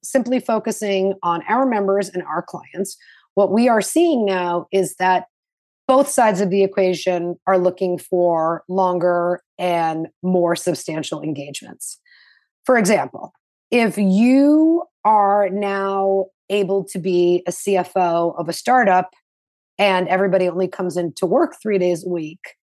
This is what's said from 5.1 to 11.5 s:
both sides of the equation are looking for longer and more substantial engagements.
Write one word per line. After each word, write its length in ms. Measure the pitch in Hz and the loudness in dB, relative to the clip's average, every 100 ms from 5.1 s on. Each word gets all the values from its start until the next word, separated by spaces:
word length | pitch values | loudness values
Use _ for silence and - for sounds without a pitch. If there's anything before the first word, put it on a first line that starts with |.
| 180 - _ _ _ _ _ - | 0 -2 _ _ _ _ _ 2
both 220 | 262 277 | 2 4
sides 320 | - 226 180 | 2 2 2
of 100 | 196 | 0
the 140 | 196 | 2
equation 720 | 190 196 185 175 - 175 175 175 - | 2 2 0 0 -2 -2 -4 -6 0
are 120 | 190 | 2
looking 380 | 180 185 185 175 | 2 0 -4 -4
for 680 | - 180 175 165 160 165 _ | -2 0 2 2 0 -4 _
longer 720 | 185 185 180 175 175 175 175 _ _ | -2 0 0 0 0 0 -4 _ _
and 520 | 180 170 165 160 160 _ | -4 -2 -2 -4 -8 _
more 320 | 180 185 175 | -2 0 0
substantial 680 | 170 - 180 - 160 - 156 | 0 -2 -6 -6 -8 -8 -8
engagements. 760 | 151 143 143 | -8 -8 -10